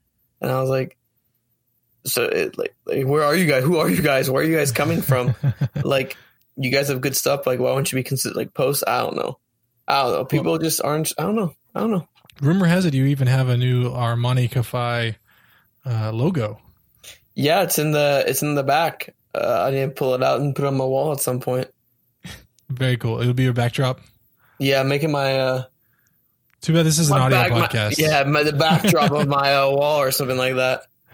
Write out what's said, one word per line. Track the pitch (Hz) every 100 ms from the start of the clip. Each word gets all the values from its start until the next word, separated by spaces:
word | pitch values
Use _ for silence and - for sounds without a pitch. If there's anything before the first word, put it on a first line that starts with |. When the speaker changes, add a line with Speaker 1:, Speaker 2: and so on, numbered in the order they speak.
| _ _ _ _
Speaker 1:
And | 135
I | 131
was | 131
like, | 135 131 - _ _ _ _ _ _ _ _ _ _
"So, | - 123 113
it, | 85 78 -
like, | 50 - -
like, | 113 135
where | 151
are | 147
you | 170 160
guys? | 131
Who | 139 165
are | 175
you | 180
guys? | 147 135 131
Where | 135
are | 160
you | 160
guys | 143
coming | 117 147 165
from?" | - 127 123 113
Speaker 2:
<laughs> | 139 - 135 143 139
Speaker 1:
Like, | 135 135 - _ _ _ -
you | 131
guys | 135 139
have | 127
good | 139 135
stuff. | - 139 131
Like, | 127
why | 127
wouldn't | 131 -
you | 131
be |
considered, | 123 131 - -
like, | -
posts? | - 135 143 -
I | 123
don't | - -
know. | - - _ _ _ _ -
I | 139
don't | 127
know. | 78
Speaker 2:
Well | -
Speaker 1:
People | 147 160 165
just | 160 -
aren't, | - 151 156 -
I |
don't | 175 220
know. | 170 - _
I | -
don't | 220
know. | 190 - _ - -
Speaker 2:
Rumor | 143 190 170
has | 180 180
it |
you | 135 139
even | 139 127
have | 131 127
a | 123
new | 127 123 123
Armani | 123 117 120 123 127 123
Kafai, | 127 117 123 120 117 113 110 _ _ _ _ _ _ 127
uh, | 113 110
logo. | 113 143 165 107 104 _ _ _ _ - - _ -
Speaker 1:
Yeah, | 143 185
it's | 170 -
in | 151
the, | 147 147 139 -
it's | 139
in | 147 143
the |
back. | 131 147 160 - - - _
Uh, | - - 104 120
I |
need | 135
to | 135
pull | 139 131
it | 127
out | 131 127
and | 143
put | 135 139
it |
on | 135
my | 131
wall | 135 151
at | 139
some | - 123
point. | 127 127 - _ _ _ _ _ - - - _ -
Speaker 2:
Very | 127 131 123
cool. | 117 117
It'll | 123
be | 123
your | 127
backdrop. | 120 120 - 127 131 - _ _ _ _ -
Speaker 1:
Yeah, | 135 135
making | 135 143 156
my, | 143 135 135
uh, | 131 127 - _ _ _ _ _ _ _ _ _
Speaker 2:
Too | -
bad | 165 160
this | 156
is | 151
an | 139
Speaker 1:
my | 131
Speaker 2:
audio | 123
Speaker 1:
back, | 123
my, | 117 -
Speaker 2:
podcast. | 113 107 101
Speaker 1:
yeah, | 151 147
my, | 139 147
the | 151
backdrop | 147 160 165 208 160 208
of | 147 139
Speaker 2:
<laughs> |
Speaker 1:
my, | 139 139 139
uh, | 139
wall | 139 147 151
or | 131
something | - 127 127
like | 127 127
that. | 127 131 - _ _